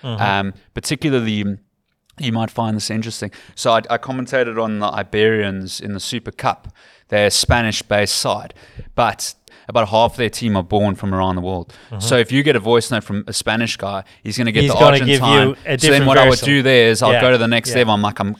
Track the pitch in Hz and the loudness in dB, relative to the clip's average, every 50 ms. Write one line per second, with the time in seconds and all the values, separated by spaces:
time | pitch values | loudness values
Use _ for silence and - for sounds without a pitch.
0 | - 127 113 107 104 101 98 98 98 98 98 - _ _ _ 117 - - 156 - | -10 -8 -4 -2 -2 0 0 -2 -2 -6 -8 -12 _ _ _ -12 -6 -6 -6 -4
1 | - 151 135 123 113 113 107 104 101 101 98 - _ _ _ _ _ _ _ _ | -2 0 0 0 0 -2 -2 -2 -4 -4 -6 -8 _ _ _ _ _ _ _ _
2 | _ _ _ - 143 120 113 113 113 110 - 120 117 110 107 104 - - 104 110 | _ _ _ -8 -6 -4 -2 -2 -4 -4 -4 -4 -2 -2 -2 -4 -4 -4 -6 -6
3 | 110 117 - - 107 98 - - - - _ - - 123 113 110 110 - 117 113 | -6 -8 -8 -10 -10 -12 -12 -16 -20 -20 _ -4 0 0 2 0 0 -2 -4 -6
4 | - 135 127 131 127 - 135 127 123 117 110 113 113 110 107 104 104 101 - 104 | -4 -8 -8 -8 -6 -4 -2 -2 -2 -2 -2 -4 -4 -4 -4 -4 -4 -4 -4 -6
5 | 98 - - 107 110 110 110 107 104 98 98 95 92 95 - - - 104 101 95 | -8 -4 -2 0 2 2 2 0 -2 -4 -6 -8 -10 -10 -12 -12 -10 -10 -10 -10
6 | - - 127 113 - 110 - - - 120 - - - - - _ _ _ _ _ | -8 -8 -8 -8 -10 -10 -12 -6 -4 -4 -4 -4 -10 -20 -20 _ _ _ _ _
7 | _ _ 107 104 104 101 - - - - 127 120 117 110 101 - - - 104 104 | _ _ 0 2 2 2 2 0 0 2 2 2 0 -2 -4 -6 -4 -2 0 0
8 | 104 - - - - 123 104 104 - - - - - - - - - - - - | 0 -2 -2 -4 -4 -4 -4 -4 -8 -12 -20 -20 -20 -20 -20 -20 -20 -6 -2 0
9 | 120 107 - - - - - _ _ - - - _ - 107 120 110 95 110 110 | 0 0 -2 -4 -10 -12 -12 _ _ -20 -20 -20 _ -2 0 0 0 2 4 4
10 | 117 117 - 131 120 104 - - 123 113 104 95 87 87 107 101 104 101 95 - | 4 2 2 -2 -4 -4 -2 -4 -2 0 0 0 -2 0 0 0 0 0 -2 -2
11 | 107 98 92 95 95 95 92 90 87 92 95 87 87 - - - - - 113 98 | -4 -4 -2 -2 -2 -2 -2 -4 -4 -6 -6 -6 -8 -12 -18 -20 -20 -16 -12 -6
12 | 101 120 135 123 113 - 127 139 143 156 135 110 95 113 120 117 110 - 123 107 | -2 2 2 2 2 2 0 2 2 2 2 2 2 2 2 2 2 0 -4 -6
13 | - - 101 104 101 - 92 - - 113 107 113 117 104 - - 95 98 101 95 | -4 -6 -8 -8 -8 -8 -8 -6 -4 -4 -4 -2 -4 -4 -6 -8 -8 -8 -8 -8
14 | - - - _ - 104 104 123 120 113 107 110 143 143 - - 151 143 143 135 | -10 -14 -20 _ -12 -8 -4 -2 -2 0 2 2 2 2 4 6 6 6 6 4
15 | 131 131 139 127 127 - 143 139 135 135 139 - - - 139 123 156 156 139 139 | 4 2 2 2 2 4 4 4 4 2 0 -4 -6 -6 -2 0 4 4 4 4
16 | 135 131 135 135 131 131 127 120 - 139 143 139 123 135 131 120 113 113 113 104 | 4 4 6 6 6 6 4 4 2 2 2 2 4 4 6 6 6 6 4 4
17 | 123 110 117 117 123 127 127 117 113 117 117 117 - 123 117 123 120 110 104 104 | 2 2 4 4 4 4 4 2 2 2 0 0 -2 -2 0 0 2 2 2 2
18 | 104 104 - - 101 101 104 | 0 -2 -2 -4 -6 -6 -6